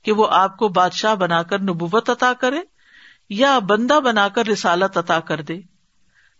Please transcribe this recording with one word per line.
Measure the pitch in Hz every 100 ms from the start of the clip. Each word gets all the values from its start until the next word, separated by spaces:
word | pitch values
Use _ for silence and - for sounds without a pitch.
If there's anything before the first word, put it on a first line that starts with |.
کہ | -
وہ | 214 214
آپ | 170 190 190
کو | 214
بادشاہ | 180 180 - 220 214
بنا | 175 170
کر | 170 202
نبوت | 196 165 170 214 226
عطا | 240 254
کرے | 247 254 285 392 _ _ - - _ -
یا | 202 277 262
بندہ | 185 208 247 302
بنا | 262 214 202
کر | 196 208
رسالت | 202 190 175 190 185
عطا | 170 165
کر | 160 156
دے۔" | 156 170 - _ _ _ _ _ _ _